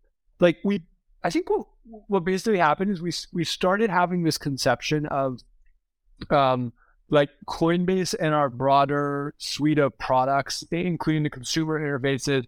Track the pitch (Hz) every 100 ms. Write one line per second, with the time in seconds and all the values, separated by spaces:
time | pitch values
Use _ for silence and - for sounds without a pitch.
0 | _ _ _ - 175 - 196 202 - _
1 | _ _ 170 302 381 415 - _ 226 220
2 | - 196 170 190 226 190 156 147 196 185
3 | 175 - - 175 160 - 185 196 226 180
4 | 175 180 160 - 147 131 135 123 - 151
5 | 147 143 135 123 - _ _ _ _ _
6 | _ _ - 147 135 127 123 - _ _
7 | _ 147 147 _ - - 165 175 180 190
8 | 175 196 160 151 139 120 135 139 139 143
9 | 143 143 143 - - - 151 151 139 -
10 | - 127 131 139 - - - 170 180 160
11 | - 156 151 131 123 165 156 156 147 139
12 | 135 135 - 135